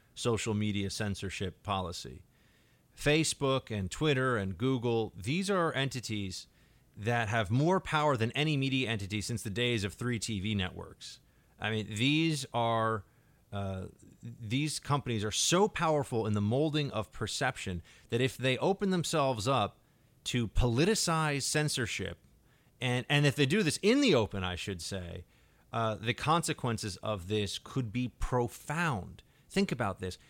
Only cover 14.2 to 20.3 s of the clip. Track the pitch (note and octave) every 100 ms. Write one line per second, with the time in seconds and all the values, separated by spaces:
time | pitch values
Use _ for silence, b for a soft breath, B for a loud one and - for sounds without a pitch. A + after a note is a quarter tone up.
14.2 | A#2 A#2 A2 B2+ D3+ - - C#3+ B2 A2+
15.2 | G#2+ - - F3 G#3 - E3+ D3+ C3+ A#2
16.2 | G#2+ G#2 G2+ B2+ D#3 D3+ C#3+ A2 G2+ -
17.2 | A2 - C3 - - F2 B B B A#2
18.2 | B2+ - B2+ B2+ D3+ G3 G3+ F#3 D3+ D#3+
19.2 | C#3 B2 G#2+ C3+ G2+ - b b b b
20.2 | -